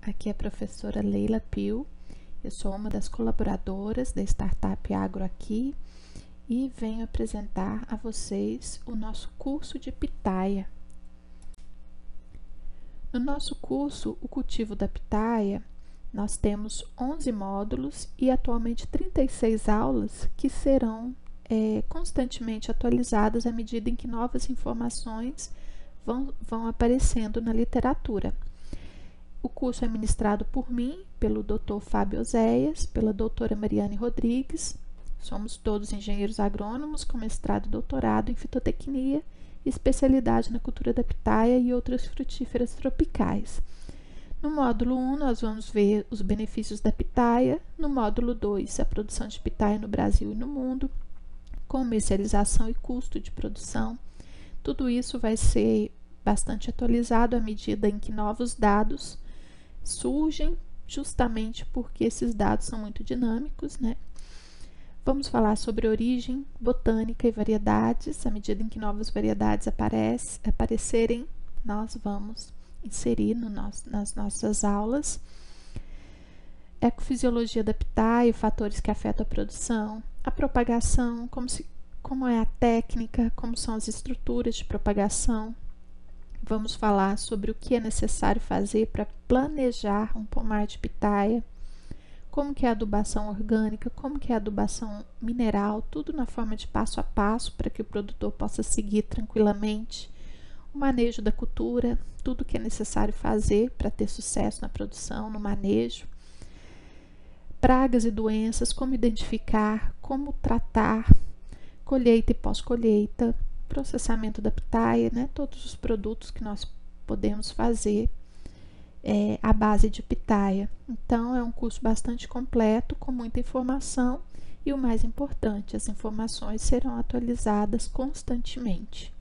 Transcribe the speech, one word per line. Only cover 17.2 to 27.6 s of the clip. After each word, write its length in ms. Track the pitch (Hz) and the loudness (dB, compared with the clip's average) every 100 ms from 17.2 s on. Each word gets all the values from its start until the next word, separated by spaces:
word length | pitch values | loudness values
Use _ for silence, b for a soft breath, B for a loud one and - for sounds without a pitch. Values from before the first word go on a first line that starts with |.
| 262 | -2
módulos 760 | 220 196 196 208 254 269 - - - | -2 -2 -4 -2 -4 -4 -6 -10 0
e 140 | 254 | 4
atualmente 560 | 254 - 233 226 233 - | 4 4 2 2 -2 0
trinta 340 | 294 370 - | 0 2 2
e 80 | 269 | 2
seis 400 | - 226 220 220 | 4 2 4 4
aulas 600 | 208 233 254 208 - - - | 4 4 0 -2 0 0 2
que 120 | 277 | -2
serão, 640 | - 277 269 233 220 240 254 - - | 0 4 4 4 -4 -8 -10 -12 -14
é, 380 | - 220 220 214 - | -2 0 2 0 0
constantemente 840 | 330 349 - 254 - 226 214 - | 0 0 0 0 -2 -6 -4 0
atualizadas 760 | - 240 247 247 220 214 226 233 | 2 4 2 4 4 4 4 0
à 40 | |
medida 400 | 233 220 233 214 | -2 -4 -4 -2
em 60 | 240 | -2
que 100 | 254 | -2
novas 420 | 233 247 254 - | -2 0 0 0
informações 1000 | 254 233 233 240 - 240 220 240 302 - b b b b b - | 0 0 -2 -2 -4 -6 -6 -6 -6 -10 b b b b b -4
vão, 260 | 240 269 - | -2 -2 -4
vão 280 | - 226 226 | -4 -4 -4
aparecendo 720 | 226 240 254 - 247 214 220 | 2 4 6 4 4 0 -2
na 120 | 226 | 0
literatura. 800 | 226 | 2